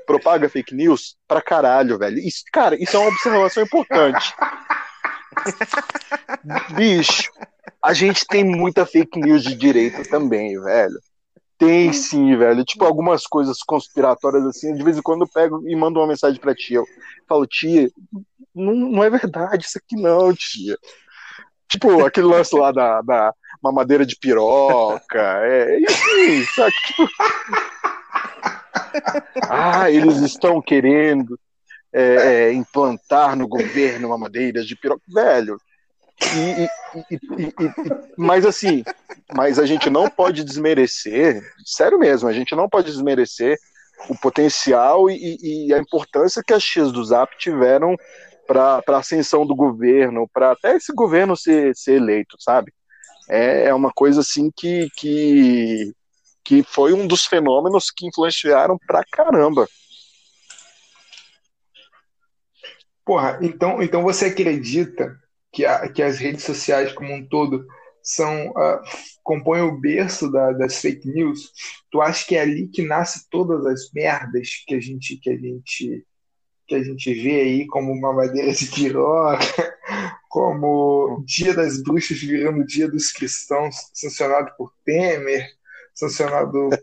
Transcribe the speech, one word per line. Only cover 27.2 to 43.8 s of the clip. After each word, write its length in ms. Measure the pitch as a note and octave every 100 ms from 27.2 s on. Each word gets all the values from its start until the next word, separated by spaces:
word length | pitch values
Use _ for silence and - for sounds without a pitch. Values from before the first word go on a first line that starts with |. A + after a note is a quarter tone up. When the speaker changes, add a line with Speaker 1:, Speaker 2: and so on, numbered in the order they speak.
| G#4+ - - G#4+ - - F#4+ - - - - - - - - - - D4+ - C#4+ - C4 -
Speaker 1:
Ah, 400 | - E3+ F3+ F#3
eles 280 | D3+ D#3 C#3+
estão 440 | C#3+ - F3+ E3
querendo, 800 | - C#3 C3 D3+ D#3 C#3 A#2+ A#2+ _ _ _ - _
é, 100 | B2+
é, 500 | B2+ B2 C3 A#2+ A#2
implantar 840 | B2+ A#2+ C#3+ C3+ A#2 - C#3+ C#3+ C3+
no 100 | A#2
governo 640 | A#2 G#2+ B2 C#3 A#2+ A#2+
mamadeiras 580 | A#2 A2 A#2+ B2+ A#2 G#2+
de 80 |
piroca. 280 | A#2 C#3 C#3+ _
Velho, 540 | F#3 A#3 C3 G#2+ G2+ _ _ _ _ _ - -
e, 300 | D#3+ E3+ F3
e, 500 | E3+ - - E3 -
e, 0 |
e, 280 | E3 C#4 C4+
e, 220 | D3+ - D#3+
e, 60 | - - C4+ - -
mas 280 | E3+ F#3
assim, 380 | G3+ - G3+ D3 A2+ - - - -
mas 260 | - C#3 C3
a 40 |
gente 240 | C#3+ D3+ -
não 220 | C#3 C#3
pode 320 | - F#3 D#3
desmerecer, 960 | D3 C#3 D#3 D3+ B2+ - G#2+ A2+ D#3+ A2 G2+ -
sério 360 | - - - G4
mesmo, 280 | G#3+ C3 A#2
a 40 |
gente 200 | A2 -
não 140 | D#3 -
pode 220 | G#3 E3
desmerecer 640 | C#3+ C#3+ C3 B2 - A#2+ D3+ _ _